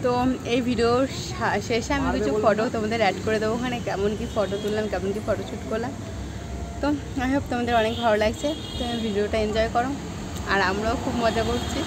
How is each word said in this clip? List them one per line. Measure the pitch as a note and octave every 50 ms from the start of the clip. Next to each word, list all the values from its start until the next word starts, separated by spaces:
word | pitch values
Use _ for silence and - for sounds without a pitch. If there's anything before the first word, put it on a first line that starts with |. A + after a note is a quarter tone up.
| -
তো | B3 B3 B3 B3 B3+ B3+ - - - A#3
এই | B3+
ভিডিওর | B3 A#3+ B3 G#3 A#3 A#3 A#3+ B3 C4+ C4 - - - -
শা-, | - - A3+ G3+ E3+ G3+ G3+ -
শেষে | A#3+ A3+ A#3 - D4
আমি | C#4 C4+ C4 B3
কিছু | C4 G#3 G#3+ G#3+ G#3+ G#3+
ফটো | A#3 G3+ G#3 A3 A#3+ -
তোমাদের | A#3 G#3+ G#3+ A3 A#3 A3
অ্যাড | F#3+ F#3 F#3 -
করে | A3 G#3+ A3
দেবো, | G#3+ G#3+ A3
ওখানে | A#3 B3 B3+ B3 A#3+ F#3+ G3+
কেমন | F#3+ F#3 G3 G#3 A3 G3+
কি | A3+ A#3 -
ফটো | A#3 G3+ F#3 G3 G3+ G#3
তুললাম, | G3+ G#3+ G#3+ G#3+ G#3+
কেমন | F#3+ F#3 F3+ F#3+ G3+
কি | G#3+ G#3+ -
ফটোশ্যুট | G#3 F#3 G3 - - G#3 - -
করলাম। | A3 A3 A#3 B3+ C#4 - - - - - - - - - - - - - - - - -
তো | - C#4+ D4 C#4+ - - - C#4 B3
I | C4 C4+
hope | C#4+ C#4 -
তোমাদের | C4 A#3+ A#3+ A#3 A#3+ A#3
অনেক | G#3+ A3 A#3 A3 A#3
ভালো | A#3 G#3+ G#3 G#3+
লাগছে, | G#3+ A3+ - - C#4+ D#4+ D4+ - - - -
তো | C4 A#3+ A#3+ A#3 A3
ভিডিওটা | A3+ G3+ G3+ G#3 G#3 G#3+ A3+ G#3+
এনজয় | G#3+ G#3 A3 A3 A3+ A3
করো, | A#3+ A#3+ B3+ - C#3 - - - - - - - - - -
আর | F#3+ G3
আমরাও | F#3+ F3+ F#3+ G3+ G#3+ A3 A#3 C4+ -
খুব | C4+ A#3+ A#3+ A#3
মজা | A3+ G#3+ A#3 A3+ A3
করছি। | A#3 A#3+ A#3+ - - C#4 D#4